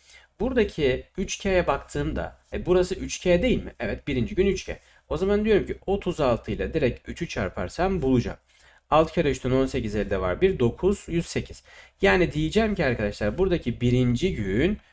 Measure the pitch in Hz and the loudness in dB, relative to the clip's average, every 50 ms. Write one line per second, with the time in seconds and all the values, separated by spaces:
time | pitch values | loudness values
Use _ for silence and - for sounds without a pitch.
0 | _ - - - _ _ _ - 196 254 262 240 - - - - 151 131 127 127 | _ -20 -20 -20 _ _ _ -4 -4 0 2 0 0 0 0 0 0 2 0 0
1 | - - _ - 190 - - - - 196 190 180 170 - 139 135 - - - 147 | -4 -10 _ -8 -8 -6 -6 -6 -2 0 2 2 2 2 0 -2 -4 -6 -6 -4
2 | 147 156 131 95 82 82 - _ _ _ - 104 120 156 180 185 180 180 190 - | -4 -4 -4 -4 -6 -8 -10 _ _ _ -10 -6 0 2 2 2 2 0 -2 -6
3 | 131 131 - - - 180 175 175 214 254 202 - 90 95 - - 120 101 120 - | -8 -8 -8 -4 0 2 2 4 4 2 0 0 -2 -6 -10 -8 -6 -6 -6 -6
4 | - - 135 127 113 98 104 - 196 202 190 185 - - 82 - _ _ _ _ | -6 -4 -2 -2 -2 0 0 2 2 2 0 -2 -4 -8 -10 -12 _ _ _ _
5 | _ - 139 151 185 196 208 208 214 220 214 180 - - - - - - 196 196 | _ -6 -4 -2 0 2 2 2 2 4 2 2 2 0 -6 -6 -4 -4 -4 -2
6 | - 185 160 - 147 127 117 110 - - 104 90 95 - - 160 143 120 - - | -2 -2 -2 0 2 2 2 0 -2 -4 -4 -4 -4 -2 0 0 0 0 0 -2
7 | - - 117 - 170 - - 131 101 90 - - 92 87 - - 175 190 190 175 | -8 -14 -12 -10 -10 -8 -6 -4 -6 -4 -4 -6 -8 -6 -4 -2 -2 0 0 0
8 | 135 131 131 120 - 95 80 - _ _ _ _ _ _ _ _ _ - 143 156 | 2 2 2 2 2 0 -4 -10 _ _ _ _ _ _ _ _ _ 2 4 4
9 | 165 160 - 180 160 143 131 - - 127 127 131 135 131 - 135 113 107 101 107 | 4 4 2 0 0 0 0 -2 0 2 2 2 2 2 0 -2 -4 -2 -2 -2
10 | 101 98 98 95 92 92 90 - - 190 185 - 123 117 - - - 185 208 - | -2 0 -2 -2 0 -2 0 2 2 2 2 2 2 0 2 2 0 0 0 0
11 | - - 165 170 170 - - 127 104 - - - - - - - - - _ _ | -4 -4 -2 -2 -2 -2 -4 -6 -6 -6 -10 -18 -20 -20 -20 -20 -20 -20 _ _
12 | 196 196 190 180 170 151 139 151 156 156 151 208 226 214 202 180 160 131 120 113 | 2 4 4 4 2 2 0 -2 -2 0 0 0 0 2 0 0 0 0 0 0
13 | 107 104 104 - 110 104 110 160 190 185 175 160 - 123 113 - 120 123 120 127 | -2 -2 -2 -2 -2 -2 0 0 0 0 0 0 -2 -4 -4 0 0 2 4 4
14 | 127 123 120 120 170 196 165 127 104 95 95 113 147 190 208 - - _ | 4 2 2 0 0 0 -2 -2 -2 0 0 2 2 2 0 -2 -6 _